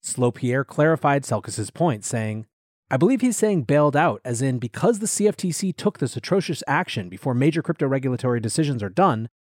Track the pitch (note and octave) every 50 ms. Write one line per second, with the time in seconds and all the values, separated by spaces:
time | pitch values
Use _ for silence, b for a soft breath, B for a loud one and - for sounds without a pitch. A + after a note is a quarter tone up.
0 | _ - - - B2+ B2 A#2+ - - B2 A#2+ C3+ C#3 - - - D3+ D#3 D#3+ -
1 | - D3+ C#3+ C#3+ C3+ - B2 G#2+ - - F#2+ - G#2+ G2 - - E3+ F3 C3 G#2
2 | G2+ - - A#2+ A2 G#2+ G#2+ G#2+ G#2+ _ _ _ _ _ _ _ _ _ - C3+
3 | D#3 G#3 C4+ B3 B3 B3+ A3+ - - G#3+ G#3 F3 B2+ - C#3+ D3 D3 D3 C#3 C#3+
4 | D#3+ E3+ A2+ G#2 _ - A#2+ A2+ C3 C3+ B2+ B2 A2 A#2+ _ - - G#3+ B3 G3+
5 | G#3+ G3+ - - G3+ G#3 G3 - - F#3 D#3 - - F#3+ E3+ - - G#3 - -
6 | - B2 - D#3+ - - F3 G3 F3 - E3+ - - - C3+ D3+ F3+ - - -
7 | G2 F2+ F2+ G2 - C#3 B2+ A#2+ C3+ D3+ D3+ D#3+ D3+ - E3 _ D3+ C3+ C3+ C#3
8 | C3 C3+ B2+ A#2+ - B2+ B2 A#2+ A2 A2+ - - D#3 C#3+ C#3 A#2+ G2+ G2 F2+ A2
9 | F#3 F#3+ C3 A2 A2+ A#2 _ _